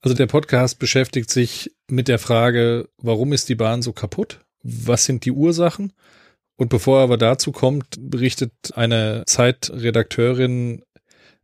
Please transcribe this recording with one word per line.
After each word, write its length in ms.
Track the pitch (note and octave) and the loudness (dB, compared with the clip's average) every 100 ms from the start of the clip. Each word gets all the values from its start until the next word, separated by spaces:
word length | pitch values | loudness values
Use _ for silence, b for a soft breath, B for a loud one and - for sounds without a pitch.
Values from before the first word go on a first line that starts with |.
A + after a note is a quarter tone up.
Also 160 | B2+ B2 | -2 0
der 100 | B2 | 2
Podcast 520 | D3+ D3 B2 B2+ - | 0 2 2 0 -2
beschäftigt 500 | B2+ C3+ B2+ C3 A2+ | -2 0 0 -4 -2
sich 440 | B2+ A#2+ - - _ - | 0 -2 -4 -14 _ -6
mit 220 | B2+ B2+ | -2 0
der 100 | A#2 | 0
Frage, 720 | - A#2 A#2+ A#2+ A#2 A#2 - _ | 2 2 4 2 2 0 -6 _
warum 380 | A#2 A2 C3+ | -2 0 0
ist 160 | C#3 - | -2 -2
die 40 | A2+ | -2
Bahn 260 | A2 A#2+ | -2 -2
so 100 | A#2+ | -4
kaputt? 480 | - A2 - A3 - _ _ | -6 -8 -6 -8 -10 _ _
Was 420 | B2 A#2 A#2 A#2+ | -12 -6 0 0
sind 220 | - B2 C3 | 2 -2 -2
die 60 | |
Ursachen? 600 | C3+ E3 E3+ E3+ - G3+ _ b b b b b - | 2 2 2 0 -2 -10 _ b b b b b -4
Und 120 | A#2+ | 0
bevor 300 | A2 - C3+ | 0 4 4
er 40 | |
aber 120 | B2+ A#2 | 4 4
dazu 340 | A2+ A2 - | 2 0 -2
kommt, 440 | - C3 C#3+ - - | -2 0 -2 -6 -12
berichtet 540 | C3 B2 B2+ - A#2+ _ - | -8 -2 -2 -2 -6 _ -10
eine 500 | - A#2 A2+ G#2+ A2 - | -2 0 0 0 -4 -2
Zeitredakteurin 1600 | - B2 B2 - B2+ A#2 A2+ - - A#2+ B2+ B2+ B2 A#2+ A#2 _ _ _ b b b | 2 2 2 -6 -4 0 0 0 0 0 2 0 -2 -4 -8 _ _ _ b b b